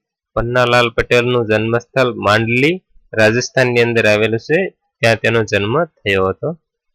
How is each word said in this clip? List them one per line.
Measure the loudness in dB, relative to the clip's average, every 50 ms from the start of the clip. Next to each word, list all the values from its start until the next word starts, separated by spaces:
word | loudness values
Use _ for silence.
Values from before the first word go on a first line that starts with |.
| _ _ _ _ _ _ _
પન્નાલાલ | -6 -4 -2 0 0 2 2 2 2 2 0
પટેલનું | -2 -4 -2 0 0 0 2 0 0 -2 0
જન્મસ્થળ | 0 0 0 0 -2 -2 -4 -6 _ -2 -2 -2 -2 -2
માંડલી, | -2 0 0 2 2 0 0 0 0 0 0 -2 -4 -10 _ _ -20 _ _ 0
રાજસ્થાનની | 2 2 2 2 0 -4 -2 -2 0 0 2 2 2
અંદર | 0 2 0 0 2
આવેલું | 2 2 2 0 0 -2 -4
છે, | -2 -2 -2 -2 -2 -4 -8 _ _ _ _ _
ત્યાં | 0 0 0
તેનો | 0 0 0 0 0 0
જન્મ | 0 -2 -2 -2 0 0 -2 -2
થયો | -4 _ _ -4 -2 0 0 0
હતો. | 0 -2 -4 -8 -8 -8 -10 _ _ _ _ _ _